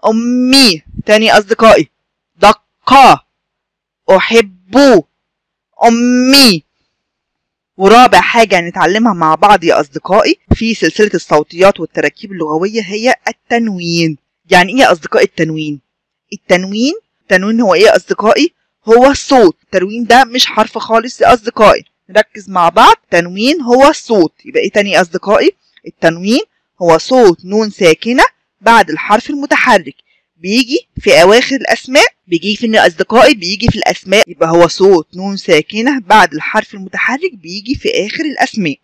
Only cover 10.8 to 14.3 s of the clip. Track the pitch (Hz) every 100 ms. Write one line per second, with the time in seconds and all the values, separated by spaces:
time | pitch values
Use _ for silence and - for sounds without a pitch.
10.8 | 165 - 208 170 - 156 151 170 190 202
11.8 | 165 - 147 _ 214 190 156 156 190 220
12.8 | 190 214 233 - - 226 _ 233 233 185
13.8 | 170 170 165 151 _